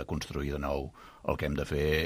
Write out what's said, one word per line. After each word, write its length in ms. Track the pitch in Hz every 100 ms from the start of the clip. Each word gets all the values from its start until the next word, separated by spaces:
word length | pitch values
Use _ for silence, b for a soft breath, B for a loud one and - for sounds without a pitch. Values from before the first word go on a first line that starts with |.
| 65
construir 460 | 76 - - 71 71
de 60 |
nou, 260 | 69 69 69 B B B -
el 80 | 71
que 80 | 73
hem 80 |
de 140 | 71 71
fer 160 | 73 76 78